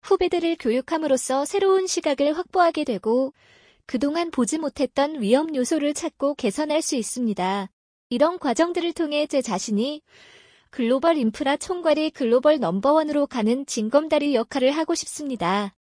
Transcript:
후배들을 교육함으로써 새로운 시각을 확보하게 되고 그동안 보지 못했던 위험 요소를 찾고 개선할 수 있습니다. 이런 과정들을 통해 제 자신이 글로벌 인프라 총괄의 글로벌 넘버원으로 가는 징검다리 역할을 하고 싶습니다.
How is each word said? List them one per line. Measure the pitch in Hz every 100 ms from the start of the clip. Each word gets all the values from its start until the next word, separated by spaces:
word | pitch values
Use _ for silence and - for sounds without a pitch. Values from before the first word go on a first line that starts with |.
후배들을 | - 392 359 349 330 330
교육함으로써 | 247 240 - 330 311 262 - 269 285
새로운 | 403 392 381 381
시각을 | - 311 277 285 311
확보하게 | 359 370 339 320
되고 | 294 196 220 247 269 _ _ _ _ _ -
그동안 | 254 285 320 339
보지 | 285 226 311
못했던 | 302 - 262 - 285 311
위험 | 202 254 320 285
요소를 | 247 320 285
찾고 | 294 - _ 277 294
개선할 | 220 - 302 302
수 | - 269
있습니다. | 208 247 233 196 185 202 196 _ _ _ _
이런 | 240 311 359
과정들을 | 285 240 339 349 339
통해 | 320 311 294 302
제 | 285
자신이 | 240 190 - 202 262 302 _ _ - - _ _ _
글로벌 | - 226 262 330 311
인프라 | 220 - 269 294
총괄의 | - 359 330 294 311
글로벌 | - 240 247 302 302
넘버원으로 | 170 190 262 311 302 285 285
가는 | 254 214 254 277
징검다리 | - 214 277 311 302 294 247
역할을 | 226 277 254
하고 | 294 311 339
싶습니다. | - - 294 240 175 202 202 _